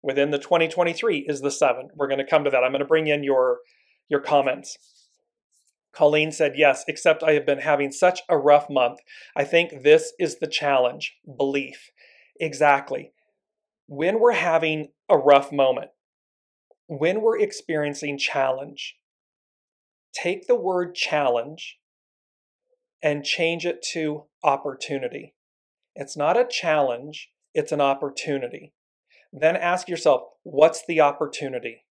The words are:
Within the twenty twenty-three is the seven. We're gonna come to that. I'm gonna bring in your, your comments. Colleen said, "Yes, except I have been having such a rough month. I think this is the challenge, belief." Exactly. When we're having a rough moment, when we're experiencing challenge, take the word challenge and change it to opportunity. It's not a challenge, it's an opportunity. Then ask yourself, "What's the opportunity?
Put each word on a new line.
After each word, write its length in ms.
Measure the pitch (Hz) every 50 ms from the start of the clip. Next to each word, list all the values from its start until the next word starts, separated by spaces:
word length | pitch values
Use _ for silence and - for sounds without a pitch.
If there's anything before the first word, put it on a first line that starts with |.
Within 280 | - 143 135 139 143 147
the 80 | 147 143
twenty 300 | - - 180 165 165 160
twenty-three 560 | 165 180 175 175 170 - - 226 180 147 139
is 140 | 147 147 135
the 100 | 135 143
seven. 380 | 139 - 151 135 120 127 131 - _
We're 140 | 151 143 135
gonna 180 | 135 139 135
come 180 | - 160 151 143
to 60 | 139
that. 120 | 135 127
I'm 100 | 123 131
gonna 120 | 135 139 143
bring 220 | 139 160 160 156
in 180 | 151 147 147 143
your, 340 | 139 135 131 127 127 123 123 - _ _ _ _ _ _ _ _ _
your 120 | 151 139
comments. 560 | - - 151 143 135 135 127 - - - - _ _ _ _ _ _ _ _ _ _ _ _ _ _ _ _ _ _ _ _ _ _ _
Colleen 380 | _ - 156 147 151 151 151 160
said, 220 | 156 - 160 143 131
"Yes, 280 | 139 151 139 131 - -
except 360 | - 151 - - 170 156 156
I 100 | 160 156
have 140 | 151 147 143
been 140 | - 143 139
having 300 | 143 156 147 143 143 139
such 300 | 139 - 190 180 180 - - -
a 80 | 175
rough 320 | 147 135 147 143 143 147 -
month. 300 | 139 131 123 - - - _ _ - - - - _
I 100 | - 135
think 380 | - - 170 175 175 156 135
this 300 | 123 147 156 160 156 - - -
is 200 | 180 151 - -
the 80 | 165
challenge, 720 | 151 - - 147 143 139 131 127 120 117 107 - - _ _ _ - 131
belief." 540 | 123 139 139 139 143 131 131 - - - - _ _ _ _ _ _ _ _ _ -
Exactly. 760 | 160 156 139 135 151 147 156 - - - - - - - _ _ _ _ _ _ _ _ _ _ _ _ _ _ _
When 340 | _ 143 139 160 180 208 226
we're 120 | 226 240
having 560 | 226 - 175 180 160 165 165 160 156 156 156 - _ _ _ -
a 80 | 190
rough 340 | 147 135 143 143 139 139 -
moment, 400 | 147 143 135 131 131 120 110 - _ _ _ _ _ _ _ _ _ _ _ _ _ _ _ _ _ _ _
when 360 | - 156 135 151 170 190 214
we're 180 | 220 226 - -
experiencing 760 | 208 202 - - - - 160 151 147 147 143 143 - 147 143 139
challenge, 800 | - - - 143 135 131 131 131 143 - 139 - - - - _ _ _ _ _ _ _ _ _ _ _ _ _ _ _ _ _ _ _ _ _ _ _
take 340 | - - - 175 190 - -
the 80 | - 247
word 400 | 226 185 190 185 180 180 180 180
challenge 840 | - - - 160 151 143 127 120 117 117 143 156 175 - - - _ _ _ _ _ _ _ _ _ _ _ _ _ _ _ _ _ _ _ _ _ _ _ _ _
and 220 | - 151 147 147 143
change 400 | - - - 170 170 170 165 160
it 180 | 175 170 175 - - -
to 300 | 170 156 151 151 151 - _ _ _ -
opportunity. 880 | 156 139 135 - 147 131 - - - 139 135 131 120 151 143 - - _ _ _ _ _ _ _ _ _ _ _ _ _
It's 220 | - 143 - -
not 220 | 151 143 156 180 233
a 80 | 247 240
challenge, 840 | - - - 170 156 151 139 131 120 120 135 151 156 - - _ _ _ _ _ _
it's 180 | 160 151 -
an 80 | 151 147
opportunity. 960 | 143 139 135 139 147 139 139 - - - 143 135 127 120 - - - - _ _ _ _ _ _ _ _ _ _ _ _
Then 240 | - 139 151 160 170
ask 320 | - 160 175 180 180 - -
yourself, 340 | 175 160 - 156 135 123 - - _ _
"What's 420 | _ - - 135 156 170 165 - -
the 140 | - 170 156
opportunity? 840 | 151 143 143 - 151 143 - - 151 135 127 120 117 117 117 _ _ _